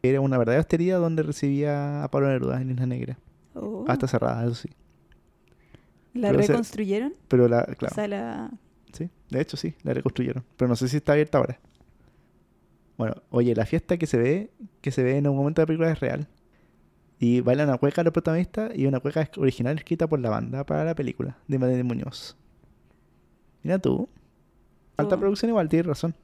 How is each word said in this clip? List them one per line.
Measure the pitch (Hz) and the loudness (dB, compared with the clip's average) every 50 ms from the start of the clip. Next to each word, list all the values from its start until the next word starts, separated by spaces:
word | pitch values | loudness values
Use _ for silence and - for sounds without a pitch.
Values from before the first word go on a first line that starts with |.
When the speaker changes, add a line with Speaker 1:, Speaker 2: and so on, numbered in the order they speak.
Speaker 1:
era | - 127 135 139 | 2 2 2 2
una | 135 139 131 | 2 2 2
verdadera | 127 117 110 123 147 | 2 2 4 2 2
hostería | 160 - - 165 170 185 185 | 2 2 0 2 2 2 2
donde | 180 170 165 165 160 | 2 2 2 0 0
recibía | 156 151 143 - - 139 139 139 147 147 143 143 143 143 143 147 | -2 -2 -4 -2 0 0 0 0 0 0 -2 -2 -2 -4 -4 -4
a | 143 139 | -4 -2
Pablo | - 139 139 139 | 0 2 2 2
Neruda | 135 127 131 127 131 127 | 2 2 0 0 -2 -2
en | 131 131 | -2 -2
Isla | 127 123 127 | -2 -2 -2
Negra. | 127 123 123 120 123 127 - _ - _ _ _ _ - | -2 -2 -4 -6 -8 -10 -12 _ -20 _ _ _ _ -12
Speaker 2:
Oh. | 262 214 208 220 190 233 | -10 -8 -8 -8 -6 -2
Speaker 1:
Hasta | 294 262 277 135 127 | -2 0 0 0 -2
cerrada, | - 113 117 123 120 117 117 | 0 0 0 0 0 0 -2
eso | 120 117 | -4 -4
sí. | - - - - _ _ _ _ _ _ _ - _ _ _ _ _ _ _ _ _ _ _ - - _ _ _ _ _ _ _ | -6 -10 -14 -16 _ _ _ _ _ _ _ -20 _ _ _ _ _ _ _ _ _ _ _ -20 -20 _ _ _ _ _ _ _
Speaker 2:
¿La | 247 233 202 | -2 2 4
Speaker 1:
Pero | 202 208 | 4 6
se | 208 202 | 6 4
Speaker 2:
reconstruyeron? | - 240 226 - - 214 214 190 196 214 247 294 370 _ _ _ | 4 2 0 -4 -4 -6 -2 -2 -2 -2 -2 -4 -6 _ _ _
Speaker 1:
pero | - 123 123 120 | 6 6 6 6
la, | 117 120 - - | 6 2 0 -2
Speaker 2:
O | - | -6
Speaker 1:
claro. | - - - - | -6 -6 -6 -4
Speaker 2:
sea, | - 214 202 | -4 -4 -4
la | 202 196 226 - 233 - 226 220 240 - _ _ _ _ _ - | -4 -6 -6 -8 -8 -10 -10 -12 -14 -18 _ _ _ _ _ -20
Speaker 1:
Sí, | - - 170 180 _ _ _ _ | -12 -10 -10 -10 _ _ _ _
de | - 131 | -4 -4
hecho | 160 - - | -4 -4 -6
sí, | 143 - 165 - _ - | -8 -8 -8 -8 _ -4
la | 143 127 | -4 -4
reconstruyeron. | 135 135 131 - - 123 131 - 127 120 _ _ | 0 0 0 0 0 -2 -2 -4 -6 -8 _ _
Pero | - 127 123 | -2 2 2
no | 120 | 2
sé | 113 131 123 | 2 0 0
si | 135 151 | 0 0
está | - - | 2 4
abierta | 143 151 151 147 - 139 | 4 4 4 4 2 2
ahora. | 123 - 123 _ _ _ _ _ _ _ _ _ _ - _ _ _ _ _ _ _ _ _ _ _ _ _ _ _ _ _ - | 2 0 -4 _ _ _ _ _ _ _ _ _ _ -20 _ _ _ _ _ _ _ _ _ _ _ _ _ _ _ _ _ -6
Bueno, | 117 110 - - _ _ | -4 -4 -4 -8 _ _
oye, | - 123 117 123 113 | 0 2 2 2 2
la | 110 107 | 0 0
fiesta | - - 165 - - 180 | 0 -2 -4 -2 -2 -2
que | 170 165 | -2 0
se | 151 - 117 | 0 2 2
ve, | 117 131 156 190 214 - _ _ 240 - _ _ | 2 2 0 0 -4 -8 _ _ -20 -20 _ _
que | - 139 | -8 -4
se | 131 - | -2 0
ve | 127 123 135 | 0 2 2
en | 143 143 | 2 2
un | 143 139 | 0 0
momento | 139 139 147 160 165 | 0 0 0 2 2
de | 160 | 2
la | |
película | 160 160 160 165 165 | 2 2 0 0 0
es | 156 - | 0 0
real. | - - 127 143 147 _ _ _ _ _ _ _ _ _ _ _ _ _ _ _ _ _ _ _ | -2 -4 -4 -4 -8 _ _ _ _ _ _ _ _ _ _ _ _ _ _ _ _ _ _ _
Y | 123 117 120 123 | 2 4 4 4
bailan | - 123 127 143 151 143 | 4 2 2 2 2 0
a | 131 123 | 2 2
cueca | - 143 - - | 0 0 0 2
los | 170 165 | 0 2
protagonistas | 156 170 - 165 160 170 180 - - 214 220 226 240 | 0 0 0 0 0 0 -2 -4 -4 -6 -6 -6 -2
y | - 135 | -2 0
una | 139 135 127 | 0 0 0
cueca | - 143 147 160 | -4 -2 -2 -2
es | 151 - - - | -2 -2 -2 0
original | 147 131 - - 120 127 151 156 | 0 0 0 0 -2 -2 -2 -4
escrita | - - 170 160 165 | -4 -4 -2 -2 0
por | 156 156 139 | 0 0 0
la | 120 113 | 0 0
banda | 107 113 117 120 127 135 139 | -2 -2 -2 -4 -6 -8 -4
para | - 156 151 156 | -2 -2 -2 0
la | 165 165 | -2 -2
película | - 139 123 - - - 135 127 _ _ - | -4 -4 -6 -4 -6 -6 -8 -8 _ _ -4
de | 139 131 | -2 0
Manuel | 127 127 127 127 123 | 2 2 2 0 0
Muñoz. | 123 117 123 131 131 - - - - - _ _ _ _ _ _ _ _ _ _ _ _ _ _ _ _ _ _ _ _ _ _ _ _ _ | -2 -4 -4 -6 -10 -12 -14 -16 -16 -20 _ _ _ _ _ _ _ _ _ _ _ _ _ _ _ _ _ _ _ _ _ _ _ _ _
Mira | - 151 185 190 | -2 -2 -2 0
tú. | - - - - 233 - - - _ _ _ _ _ _ _ _ _ _ _ _ _ _ _ - | 2 0 0 0 -2 -6 -10 -20 _ _ _ _ _ _ _ _ _ _ _ _ _ _ _ -4
Alta | - 208 190 | 0 0 2
Speaker 2:
Oh. | 175 | 2
Speaker 1:
producción | 196 196 202 - - 233 | 2 0 0 0 0 2
igual, | 233 208 165 156 | 2 2 2 4
tienes | 165 160 170 | 2 2 2
razón. | 175 143 - - 165 160 _ | 0 -2 -2 -2 -4 -4 _